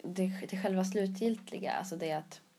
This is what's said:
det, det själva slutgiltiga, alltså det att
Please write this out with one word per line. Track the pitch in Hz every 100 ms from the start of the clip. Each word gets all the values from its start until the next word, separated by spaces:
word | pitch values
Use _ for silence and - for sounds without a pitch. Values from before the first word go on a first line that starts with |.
det, | - 185 185 190 190
det | 190
själva | 196 190
slutgiltiga, | 190 202 196 190 226 220 - 190 190
alltså | - 190 165
det | 160
att | 156 156 - -